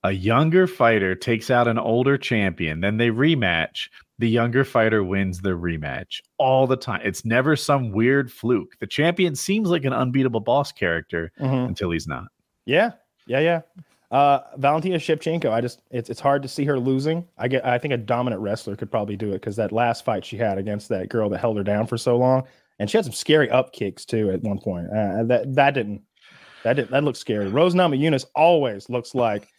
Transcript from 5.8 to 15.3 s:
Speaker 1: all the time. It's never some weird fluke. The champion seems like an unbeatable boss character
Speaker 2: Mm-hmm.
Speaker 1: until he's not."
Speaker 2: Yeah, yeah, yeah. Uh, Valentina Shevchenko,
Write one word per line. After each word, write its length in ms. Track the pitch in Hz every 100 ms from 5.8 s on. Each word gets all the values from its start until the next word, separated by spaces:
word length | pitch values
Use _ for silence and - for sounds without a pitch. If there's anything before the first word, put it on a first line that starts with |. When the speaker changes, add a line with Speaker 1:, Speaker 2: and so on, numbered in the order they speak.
| 73 64 - - _ -
Speaker 1:
all 300 | 135 131 131
the 80 | 127
time. 260 | - 101
It's 200 | 107 -
never 320 | 113 117 135 147
some 360 | - 143 120
weird 400 | 101 120 139 127
fluke. 460 | - 113 117 - _
The 80 | 101
champion 480 | - 160 175 180 139
seems 340 | - 208 196
like 160 | 170 135
an 80 |
unbeatable 480 | 123 127 135 131 113
boss 300 | 104 131 143
character 600 | - 90 82 - 85 82 -
Speaker 2:
Mm-hmm. 280 | 135 131 123
Speaker 1:
until 240 | 95 90
he's 160 | 85 80
not." 180 | 65 - _ _ _ -
Speaker 2:
Yeah, 260 | 151 233 233 _ _ -
yeah, 120 | 131
yeah. 220 | 160 165 - 185 - _ _
Uh, 300 | 131 143 139 - 139
Valentina 400 | 139 156 180 175
Shevchenko, 520 | - 156 170